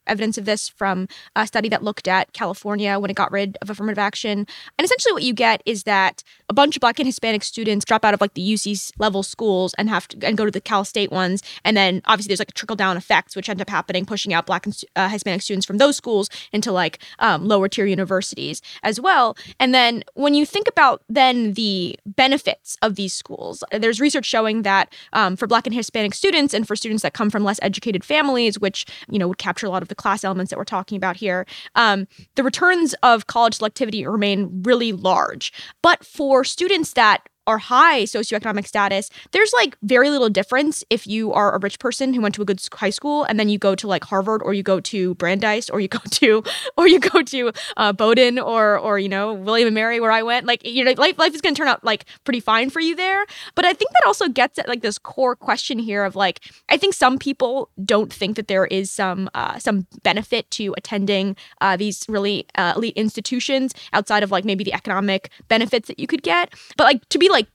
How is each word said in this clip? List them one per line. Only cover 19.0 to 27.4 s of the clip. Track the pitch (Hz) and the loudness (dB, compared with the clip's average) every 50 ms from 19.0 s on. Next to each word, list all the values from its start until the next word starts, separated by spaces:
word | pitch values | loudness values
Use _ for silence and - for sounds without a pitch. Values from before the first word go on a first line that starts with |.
well. | 277 381 349 277 240 220 - - - - - - | 2 4 4 4 4 2 0 -6 -14 -10 -4 0
And | 262 254 254 | 2 4 4
then | 254 240 233 233 214 - - - | 4 4 4 2 -2 -8 -10 -4
when | - 277 294 285 | 0 2 4 4
you | 294 294 | 4 2
think | - - 403 427 | 2 0 -2 0
about | 440 - 339 294 254 - - _ - | 0 4 4 4 4 4 2 _ -2
then | 226 285 262 262 247 240 226 208 190 | 2 4 4 4 4 2 0 -2 -2
the | 226 220 208 196 185 175 - - - - | -2 -2 -2 -2 -2 -4 -6 -8 -10 -14
benefits | 202 190 - 262 269 269 277 - - - - _ - - - 220 | -4 0 2 2 4 2 2 0 -2 -4 -4 _ -14 -6 -2 -2
of | 220 185 | -2 -2
these | 202 196 180 - | -2 -6 -6 -6
schools, | - - - - - - 85 - - - - | -10 -12 -12 -14 -12 -12 -12 -12 -12 -10 -8
there's | - 214 220 226 226 214 | -4 -2 0 0 2 2
research | 285 294 311 269 220 | 2 2 2 0 -2
showing | - 262 226 220 214 214 226 | 0 0 0 0 0 0 -2
that, | 202 196 196 196 - - - - - - | 0 2 2 2 2 0 -4 -20 -10 -4
um, | - - - 180 185 | 0 0 0 0 0
for | - 240 | -2 0
Black | 202 233 233 - | 2 2 2 2
and | 233 226 | 0 -4
Hispanic | 247 208 - - 226 214 202 - | -4 -4 -4 -2 -2 -2 -2 -2
students | - - 392 359 311 277 - - | 0 0 2 4 4 2 2 0
and | 220 214 | -2 -2
for | - 214 | -2 -4
students | - - 220 214 214 | -4 -4 -4 -4 -2
that | - 147 - | -2 -2 -2
come | - 220 208 | -2 -2 0
from | 226 214 | 0 0